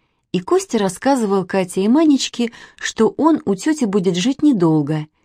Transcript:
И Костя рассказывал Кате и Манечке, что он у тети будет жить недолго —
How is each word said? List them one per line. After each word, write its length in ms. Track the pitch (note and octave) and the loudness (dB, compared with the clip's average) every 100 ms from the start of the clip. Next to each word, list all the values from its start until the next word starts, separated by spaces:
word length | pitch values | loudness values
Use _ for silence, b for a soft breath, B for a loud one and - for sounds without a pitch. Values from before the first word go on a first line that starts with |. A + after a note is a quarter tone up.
| _ _ _ | _ _ _
И 80 | F3+ | -8
Костя 380 | F3+ F4+ F#4+ A3+ | -2 -2 0 -2
рассказывал 680 | G3 F#3 C4 C#4 G#3+ G3 | -2 -2 0 0 0 -2
Кате 380 | F3+ G3 F3+ - | -2 -2 -2 -2
и 60 | G3+ | 0
Манечке, 640 | C4 E4 C4+ - - A#3 B B B | 2 4 2 0 -4 -6 B B B
что 320 | - - A3 - | -10 0 0 2
он 240 | D4 D#4 | 2 2
у 100 | - | 0
тети 300 | F#3+ D4+ D4+ | -2 -2 -2
будет 320 | A3 G3+ F#3 F3 | 0 0 0 0
жить 260 | G3+ C#4 | -2 0
недолго — 640 | D4+ A#3 E3+ D#3 C#3+ D#3 D3+ _ | 2 2 2 2 0 -4 -8 _